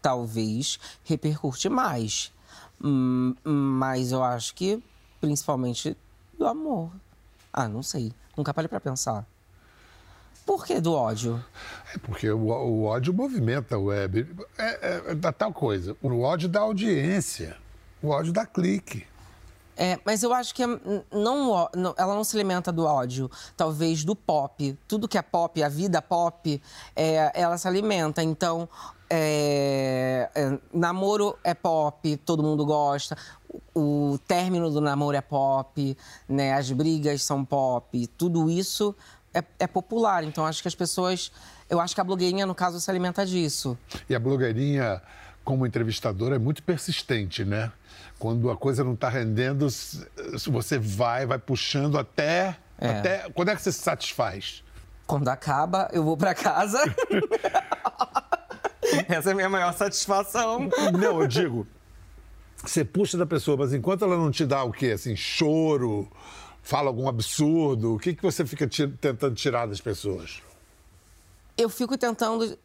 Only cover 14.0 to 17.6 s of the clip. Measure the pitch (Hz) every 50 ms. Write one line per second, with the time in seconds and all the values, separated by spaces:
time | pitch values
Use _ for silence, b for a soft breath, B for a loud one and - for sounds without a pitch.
14 | 98 95 92 110 123 165 175 180 214 - _ - 220 226 226 - - - 180 170
15 | 165 160 170 151 175 170 - - 214 220 170 - 151 120 104 98 87 95 - -
16 | - 135 123 117 120 135 170 175 160 185 170 208 208 220 220 185 208 226 185 143
17 | 135 165 190 202 151 - - - 85 78 80 -